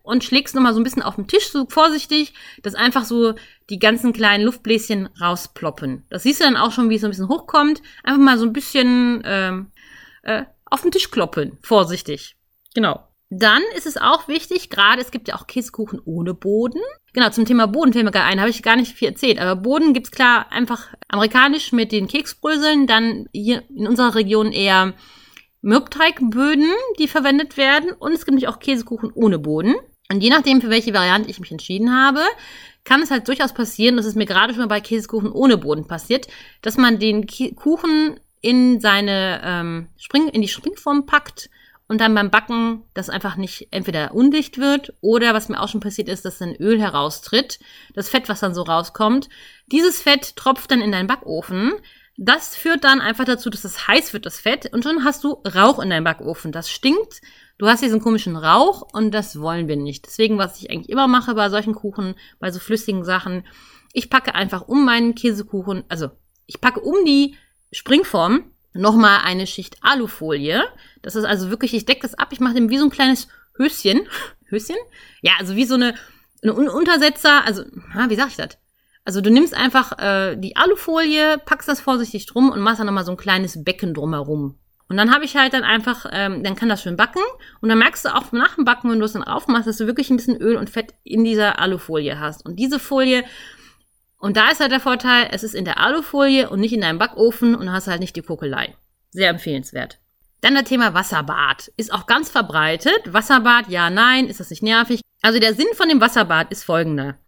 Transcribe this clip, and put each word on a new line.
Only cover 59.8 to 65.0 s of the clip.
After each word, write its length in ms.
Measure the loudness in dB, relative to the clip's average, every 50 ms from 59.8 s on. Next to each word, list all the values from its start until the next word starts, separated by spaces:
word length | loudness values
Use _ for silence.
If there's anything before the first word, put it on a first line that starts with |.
| -6 -6 -10 -12 -16
Deswegen, 300 | -8 0 2 2 2 4
was 240 | 2 -2 -2 -6 -10
ich 100 | -12 -10
eigentlich 200 | -10 -10 -8 -4
immer 160 | -2 2 2
mache 280 | 4 4 2 2 0 -2
bei 140 | 0 0 0
solchen 260 | 0 -2 -2 -4 -4
Kuchen, 420 | -6 -8 -8 -8 -6 -6 -8 -8 -10 -16 -20 _ _
bei 120 | -8 -8
so 80 | -8 -8
flüssigen 460 | -6 -4 -4 -4 -2 -4 -4 -4 -4
Sachen, 420 | -4 -4 -4 -4 -6 -8 -8 -10 -12 -20 -20 -20 -20 -20 _ _ _ -8
ich 160 | -8 -2 0
packe 240 | 0 0 0 -2 -4
einfach 340 | -4 -4 -4 -6 -8 -6 -2
um 160 | 0 2 4
meinen 300 | 4 2 2